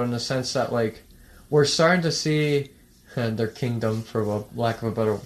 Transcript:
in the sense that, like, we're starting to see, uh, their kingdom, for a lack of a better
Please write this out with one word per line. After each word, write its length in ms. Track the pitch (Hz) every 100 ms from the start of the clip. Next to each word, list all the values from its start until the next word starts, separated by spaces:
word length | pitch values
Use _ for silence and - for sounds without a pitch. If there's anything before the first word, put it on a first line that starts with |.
| 120
in 40 |
the 100 | 120
sense 340 | - 131 127
that, 200 | 135 117
like, 300 | 120 110 - - - - - -
we're 140 | 147 143
starting 360 | - 165 180
to 100 | 165
see, 600 | 147 156 151 147 143 139 - - - - -
uh, 140 | 117
their 160 | 110 110
kingdom, 560 | - 127 117 110 110
for 200 | 113 113
a 220 | 104 104 107 117
lack 260 | 117 113
of 60 | 117
a 40 |
better 280 | 104 110 101